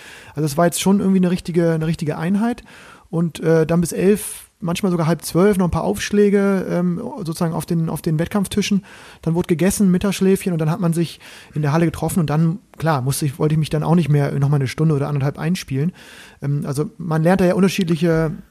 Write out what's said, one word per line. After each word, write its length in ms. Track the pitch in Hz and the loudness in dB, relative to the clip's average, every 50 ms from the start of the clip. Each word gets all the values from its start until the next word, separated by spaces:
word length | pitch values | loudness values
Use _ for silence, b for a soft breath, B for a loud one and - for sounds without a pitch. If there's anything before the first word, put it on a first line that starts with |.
| B B B B B B B | B B B B B B B
Also 80 | - 156 | -4 -4
es 120 | 151 139 165 | -2 2 2
war 80 | 175 | 2
jetzt 140 | 175 - - | 2 2 0
schon 180 | - 190 202 196 | 2 2 2 4
irgendwie 180 | 190 190 190 190 | 4 2 4 4
eine 120 | 180 175 | 2 2
richtige, 420 | 185 175 - - 160 175 170 165 | 0 -2 -4 -2 0 2 2 2
eine 140 | 165 160 160 | 2 0 0
richtige 300 | 165 160 - 165 143 151 160 | -2 -2 -2 -4 -4 -4 -4
Einheit. 440 | 160 175 202 202 226 240 240 - - B B B B B B B B B | -2 -2 0 0 0 -2 -2 -6 -10 B B B B B B B B B
Und, 300 | - 165 175 165 - - | -2 -2 -2 -2 -4 -2
äh, 260 | - 160 160 160 160 | 0 2 4 4 2
dann 140 | 151 165 170 | 2 2 0
bis 100 | 175 160 | 0 0
elf, 580 | - - 175 190 214 185 - - - - - _ _ - | -2 0 2 2 2 2 -2 -8 -14 -16 -18 _ _ -8
manchmal 320 | - 165 175 - - 190 | -6 -6 -4 -2 -2 -2
sogar 160 | 175 170 160 156 | 0 0 0 0
halb 160 | 170 156 - | 0 -2 -4
zwölf, 320 | - - 165 190 214 208 180 | -2 2 4 4 4 4 2
noch 80 | 185 | 2
ein 40 | 170 | 0
paar 100 | 160 165 | 0 -2
Aufschläge, 840 | - 185 202 208 - - 208 208 208 202 196 202 196 196 196 185 - - | -2 -2 -4 -4 -4 0 2 4 4 4 4 2 2 2 0 0 -2 -2
ähm, 300 | 170 175 180 180 170 170 - - 294 262 185 | -2 0 0 -2 -2 -4 -6 -8 -10 -8 -8
sozusagen 300 | 156 165 - 175 165 165 | -6 -4 -4 -2 -2 -2
auf 120 | 160 151 | -4 -4
den, 220 | - 175 165 160 165 | -2 -2 -2 -2 -2
auf 140 | 165 - | -4 -4
den 180 | - 170 156 156 | -4 -2 -2 -2
Wettkampftischen. 640 | 170 - - 208 190 - - 208 190 - 202 185 B B B B B B B B | -2 -2 -2 -2 -2 -2 -2 -2 0 0 0 -2 B B B B B B B B
Dann 120 | B 160 165 | B -2 -2
wurde 140 | 175 175 - | 0 0 0
gegessen, 420 | 175 147 175 196 - - 208 185 | 0 0 0 0 2 2 2 2
Mittagsschläfchen 600 | 180 180 - 202 180 - 190 190 196 190 - 190 | 2 2 0 -2 -2 0 2 2 2 2 0 -2
und 80 | 175 160 | -2 -2
dann 100 | 160 151 | 0 -2
hat 80 | 170 - | -2 0
man 120 | 180 165 | -2 -2
sich 260 | 160 170 170 - - - B B B B B B B | 0 0 -2 -4 -6 -14 B B B B B B B
in 80 | 151 | -4
der 100 | 147 139 | -2 0
Halle 140 | 143 165 170 | 2 2 0
getroffen 340 | 160 - - 170 160 160 190 | 0 -2 -2 -4 -2 0 0
und 100 | 156 143 | 0 0
dann, 300 | 147 156 165 165 165 - _ _ - - | 2 2 2 0 0 -4 _ _ -10 -4
klar, 240 | 147 165 156 131 | -2 -2 0 0
musste 240 | 123 135 135 - 160 | 0 -2 -2 -2 -2
ich, 120 | 143 127 - | -4 -2 0
wollte 140 | 160 151 160 | 0 0 2
ich 40 | 160 | 0
mich 120 | 151 - | 0 0
dann 120 | - 151 | -2 -2
auch 140 | 156 151 165 | 2 2 2
nicht 120 | 180 160 135 | 2 4 4
mehr 220 | 147 147 143 143 - 139 | 2 2 2 0 -2 0
nochmal 220 | 139 139 147 143 | 0 2 2 0
eine 80 | 135 120 | 0 -2
Stunde 260 | - - 156 160 151 | -2 0 0 2 2
oder 140 | 135 143 147 | 0 0 -2
anderthalb 300 | 143 139 131 147 - - | -2 -2 -2 -2 -4 -4
einspielen. 520 | 147 160 185 - - - 135 131 147 180 - B B B B B B B B B | -4 -4 -4 -4 -4 -4 -4 -2 -2 -2 -4 B B B B B B B B B
Ähm, 220 | 143 139 143 143 - | -4 -4 -4 -2 -4
also 220 | 151 135 139 151 - - - | -4 -4 -4 -4 -6 -6 -10
man 260 | 165 175 156 160 160 | -6 -2 0 2 4
lernt 160 | 175 190 190 | 4 4 4
da 40 | 185 | 4
ja 80 | 175 185 | 2 2
unterschiedliche 760 | 175 190 185 - - 196 160 170 147 175 170 160 160 165 156 170 - - _ | 4 2 2 2 0 -2 0 0 0 2 2 2 2 0 -2 -4 -8 -16 _